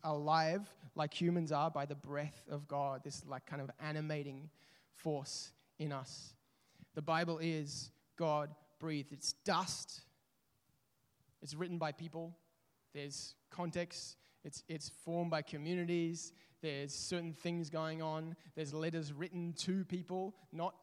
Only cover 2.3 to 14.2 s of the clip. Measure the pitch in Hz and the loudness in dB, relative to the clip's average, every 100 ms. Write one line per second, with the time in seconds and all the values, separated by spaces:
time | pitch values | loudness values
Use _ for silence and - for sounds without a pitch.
2.3 | 143 - 147 143 143 143 135 143 135 139 | -6 -8 -6 -2 0 2 0 -4 -8 -8
3.3 | 131 - 143 135 - 156 151 151 151 143 | -8 -6 -6 -6 -6 -2 -2 0 0 -2
4.3 | 135 151 - - - _ - 160 147 143 | -6 -10 -16 -20 -20 _ -6 0 0 -2
5.3 | - - - _ - 156 139 127 - - | -6 -8 -12 _ -6 -2 -2 -6 -10 -14
6.3 | - _ _ _ - - - 151 160 170 | -18 _ _ _ -20 -10 -4 4 4 4
7.3 | 165 165 160 147 143 - - _ - 165 | 2 2 2 0 -4 -10 -14 _ 0 4
8.3 | 151 147 151 - _ 160 151 135 139 - | 4 2 -4 -18 _ -2 -2 -2 -2 -2
9.3 | - - 175 185 - - - - _ _ | 0 4 4 4 -2 -6 -12 -16 _ _
10.3 | _ _ _ _ _ _ _ _ _ _ | _ _ _ _ _ _ _ _ _ _
11.3 | _ 143 151 180 175 160 147 165 160 165 | _ -10 -4 -2 0 0 -2 -6 -6 -8
12.3 | 170 _ _ _ _ _ 147 143 139 - | -10 _ _ _ _ _ -8 -6 -6 -8
13.3 | - _ - 175 175 175 - - - | -12 _ -4 -2 0 -2 -4 -10 -12